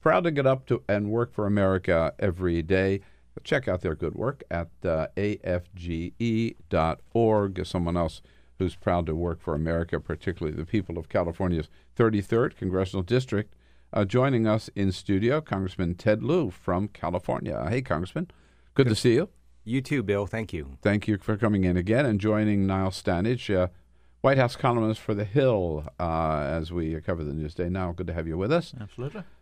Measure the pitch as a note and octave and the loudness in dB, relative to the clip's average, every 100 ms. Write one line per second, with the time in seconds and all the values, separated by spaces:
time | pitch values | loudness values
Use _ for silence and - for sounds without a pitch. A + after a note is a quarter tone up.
0 | D#3+ F3+ F3 D3 C3+ C3 - A#2 - G2+ | 4 4 4 2 2 2 0 -2 0 0
1 | G#2 A2+ A#2+ - G#2 G#2 F#2+ F#2+ F#2 E2+ | 0 -2 -2 -2 0 4 4 2 2 2
2 | D#2+ - G#2 F2 F#2 E2+ E2 F#2+ F#2+ G2 | 2 0 -2 0 0 0 2 2 2 0
3 | - - - - - D3 B2+ F#2 F#2 D2+ | -6 -20 -20 -18 -2 -2 0 -2 -2 -4
4 | E2 - G#2+ C3+ - E2+ E2 - F#2+ D#2+ | -4 -4 -6 -6 -8 -6 -6 -6 -2 -2
5 | D#2+ - G#2 G#2 - F2+ F2 F2+ E2+ E2 | -2 -2 -4 -4 -2 -4 -4 -12 -6 -6
6 | F2 - A#2 A2 A2+ - - F2+ D#2+ D#2 | -6 -4 -2 0 -2 -6 -2 0 0 -2
7 | - A#2 A2+ G#2+ G2+ F#2 E2+ F2+ E2+ F2 | -2 2 4 4 2 -2 -4 -2 0 0
8 | E2 - - - - - F#2 - - F2 | -2 -4 -20 -20 -20 -4 -4 -2 0 0
9 | D#2+ D#2+ F2 E2 - D2+ D#2+ E2 E2+ E2 | 0 -2 -2 -4 -4 -2 0 0 -2 -4
10 | - D#2 - E2+ D#2+ D#2 E2 A2 F#2 E2+ | -4 -6 -6 -4 -4 -4 -2 -4 -2 -8
11 | E2+ G#2 F2 E2+ F#2 E2 D#2 - - - | -2 0 0 0 0 0 -4 -12 -20 2
12 | A2+ G#2+ G2 A#2 C#3 - F#2+ F#2 F#2 G2+ | 4 4 2 2 0 -2 -2 0 0 -2
13 | F2+ B2 C3 G2+ G#2+ - _ - - - | 0 0 2 -2 -2 -12 _ -20 -6 -2
14 | G2+ B2 C3+ B2+ A2 G#2+ - - G2 F#2 | 2 2 2 2 2 2 -2 -2 0 -2
15 | - G2 A2+ D3+ D#3 G2 F#2 - F2 F2 | 0 2 2 0 -2 -4 -4 -4 -4 0
16 | - G#2+ A#2 F3 B2 - - F2+ G#2 - | 0 0 2 0 0 -4 -2 -2 -2 -4
17 | E2 F2+ - - - D2+ C2 A#2+ C3 D#2 | -4 -4 -4 -4 -4 -4 -2 -4 -2 -2
18 | F2 - F3+ - _ _ _ - C3 G#2+ | -2 -6 -8 -10 _ _ _ 2 2 4
19 | B2+ A#2 F#3 - _ - - B2+ C3 D3 | 4 4 2 -8 _ -20 -4 -4 -2 -4
20 | G2+ G2+ G2+ A2+ A2 E2+ C#2 C2+ G#2 G#2 | 0 0 0 -6 -6 -8 -10 -2 0 2
21 | G#2 G#2 - G#2 A2 G#2 F2+ F2+ F2 A#2 | 2 -2 0 0 2 4 4 2 2 2
22 | C#3+ G#2+ G#2+ G#2+ G#2+ G2+ F#2+ F#2+ F#2+ F#2+ | 2 2 2 2 2 2 2 2 0 -2
23 | - F2 G#2 B2 - F#2+ F2+ - _ _ | -2 0 0 -2 0 0 0 -2 _ _
24 | _ _ C3+ C3+ B2 - C3+ A#2+ A2 A2 | _ _ 2 4 2 2 0 2 0 -2
25 | - G#2 G2+ A#2+ C3 G#2+ F2 D2+ D2+ - | -4 -4 0 2 4 2 0 -4 -8 -6
26 | E2+ D#2+ D#2+ D#2 C#2+ E2 E2 F2 D#2+ D#2+ | -2 0 0 0 -2 -4 -4 -4 -4 -4
27 | D#2 E2+ D2+ D2+ D#2 - F2 F#2+ F#2 E2+ | -4 -4 -4 -6 -6 -6 -4 -4 -4 -6
28 | E2+ E2+ E2 E2 G2 E3 E3 B2+ G#2 - | -6 -6 -4 -4 0 -2 -2 -12 -14 -12
29 | C3 G#3 E3+ - | -12 -12 -16 -20